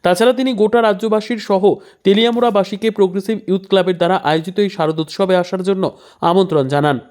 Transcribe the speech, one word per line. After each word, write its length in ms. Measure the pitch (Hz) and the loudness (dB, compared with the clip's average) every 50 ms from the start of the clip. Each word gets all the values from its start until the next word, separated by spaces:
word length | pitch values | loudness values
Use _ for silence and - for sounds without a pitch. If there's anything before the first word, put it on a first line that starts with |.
| - | 2
তাছাড়া 280 | 175 180 180 226 247 254 240 | 0 0 4 2 2 2 2
তিনি 120 | 269 262 247 196 | -2 -2 0 0
গোটা 200 | 214 208 220 233 | 0 2 2 2
রাজ্যবাসীর 600 | 226 214 208 185 226 220 214 214 214 - 240 214 - - | 2 2 0 0 -2 -2 -2 -2 -2 -4 -8 -8 -2 -2
সহ 140 | 202 190 196 202 - - - - _ _ | -2 2 2 2 0 0 -8 -20 _ _
তেলিয়ামুড়াবাসীকে 840 | _ 190 202 208 226 240 233 240 240 240 196 202 185 - 208 196 226 226 214 - | _ 2 4 4 2 2 2 2 0 2 2 0 0 -2 -6 -4 -4 -4 0 2
প্রোগ্রেসিভ 380 | 196 185 175 202 196 - 220 202 - - | 0 0 0 -4 -4 -4 -6 -6 -2 -2
ইউথ 140 | 190 190 190 - | -2 -2 0 0
ক্লাবের 260 | 196 190 180 185 180 170 | 0 0 2 0 0 0
দ্বারা 160 | 175 170 190 180 - 147 | 0 0 0 0 0 0
আয়োজিত 260 | 156 165 160 190 185 - 208 | -2 0 -2 -4 -4 -2 -2
এই 60 | 196 190 | -2 -2
শারদোৎসবে 580 | - 160 156 160 160 156 156 - - 196 185 185 180 | -2 -2 -2 -2 -4 -6 -8 -4 -4 0 0 2 0
আসার 200 | 175 - - 185 180 190 | 0 -2 -6 -4 -2 -2
জন্য 160 | 196 190 185 - - - - - _ _ - 170 | -2 -2 -2 -4 -6 -10 -20 -20 _ _ 0 2
আমন্ত্রণ 340 | 175 196 190 185 165 151 135 131 143 | 2 2 2 2 2 0 0 0 0
জানান। 240 | 143 147 147 139 117 - - | 0 2 0 0 -2 -6 -14